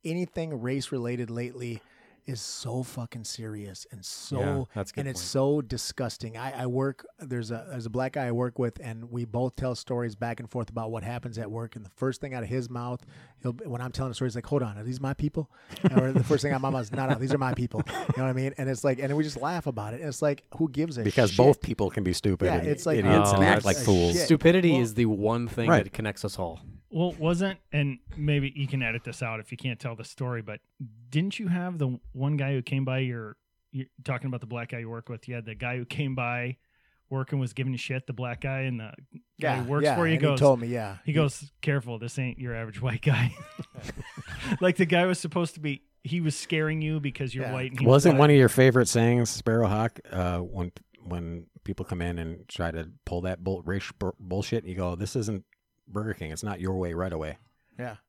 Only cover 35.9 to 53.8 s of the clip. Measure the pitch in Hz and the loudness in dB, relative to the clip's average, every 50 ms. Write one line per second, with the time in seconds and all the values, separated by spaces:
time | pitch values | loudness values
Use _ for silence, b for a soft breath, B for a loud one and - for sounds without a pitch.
35.9 | - - 147 135 131 127 120 120 120 123 120 123 127 _ _ _ _ _ _ _ | -4 -2 -2 -2 -2 -2 -2 -2 -2 -2 -4 -6 -6 _ _ _ _ _ _ _
36.9 | _ _ _ _ 135 135 131 - - 139 131 120 - - 131 131 131 117 - - | _ _ _ _ -4 -4 -2 -2 0 -2 -2 -2 -2 -4 -2 -2 -2 -4 -4 -6
37.9 | 131 131 - - 127 107 127 123 120 120 - 139 135 135 131 131 123 117 110 107 | -6 -6 -6 -8 -8 -6 -6 -6 -6 -6 -6 -4 -4 -2 -2 -4 -4 -6 -8 -12
38.9 | - - 139 _ - 156 _ _ _ - 151 151 127 127 123 120 143 147 147 151 | -16 -18 -20 _ -20 -20 _ _ _ -2 -2 0 0 0 0 0 0 4 4 4
39.9 | 135 175 170 160 160 151 143 151 139 127 143 143 131 120 117 117 123 120 110 101 | 4 4 4 4 4 4 4 4 4 6 8 6 6 6 2 -2 -2 -2 -4 -4
40.9 | 98 95 _ - 151 156 156 139 - - 143 143 _ _ - 156 143 143 113 123 | -8 -6 _ 0 2 2 2 2 0 -4 -14 -16 _ _ -2 0 0 0 -2 -4
41.9 | 120 110 117 120 - - 131 127 - - 127 123 117 113 113 110 101 95 123 127 | -10 -8 -10 -8 -6 -4 -4 -4 -4 -6 -8 -8 -6 -6 -8 -10 -8 -4 -2 -2
42.9 | 110 117 - 151 135 110 120 120 - 571 587 605 - - - _ _ 123 107 - | -2 0 2 2 4 4 2 0 -2 -6 -18 -16 -14 -14 -16 _ _ -14 -12 -12
43.9 | - - - - - - - - - - - 269 208 - 180 180 175 - 185 160 | -12 -12 -14 -14 -16 -16 -14 -14 -12 -10 -4 -2 -2 4 4 2 4 4 2 4
44.9 | 185 175 175 185 180 - - 165 - 180 170 156 - 165 151 147 139 - _ _ | 4 4 4 2 0 -2 -4 -4 -2 -2 -2 -2 -4 -6 -6 -6 -6 -6 _ _
45.9 | _ _ _ 135 160 175 165 156 139 - - - 170 156 156 156 156 156 156 151 | _ _ _ -4 -2 0 0 0 0 -2 -4 -2 -2 0 0 0 0 -2 -2 -2
46.9 | 156 156 143 143 123 - 139 127 - 131 131 117 117 127 127 131 127 123 131 - | -2 -2 -2 -4 -4 -4 -6 -6 -4 -4 -4 -4 -4 -4 -4 -6 -2 4 8 8
47.9 | 131 151 139 175 147 135 147 147 147 139 131 120 - - 131 135 120 131 117 - | 10 10 10 10 10 10 10 10 12 10 10 10 8 8 8 8 10 8 4 6
48.9 | - 120 113 117 120 123 117 - - - - 117 113 117 117 95 101 107 110 117 | 4 4 6 6 6 4 2 0 -2 -2 0 2 4 4 4 4 4 2 0 -2
49.9 | _ - - - - 92 90 90 90 87 90 90 - 95 87 87 _ - - _ | _ -6 -16 -8 -2 0 0 0 0 -2 -4 -6 -4 -6 -6 -6 _ -14 -20 _
50.9 | _ _ - 87 87 87 85 85 85 85 85 _ _ - _ - 95 - 95 - | _ _ -12 -8 -8 -6 -6 -6 -8 -10 -12 _ _ -16 _ -8 -6 -6 -6 -6
51.9 | 95 90 87 87 87 85 85 80 82 82 - - - - 87 85 80 82 82 80 | -4 -4 -2 -2 -4 -4 -6 -6 -8 -10 -12 -16 -6 -4 -4 -4 -4 -6 -10 -10
52.9 | - _ _ - - 87 87 92 92 85 90 95 95 90 - 85 92 98 | -14 _ _ -6 -4 -4 -2 -4 -6 -4 -4 -4 -4 -4 -4 -4 -4 -4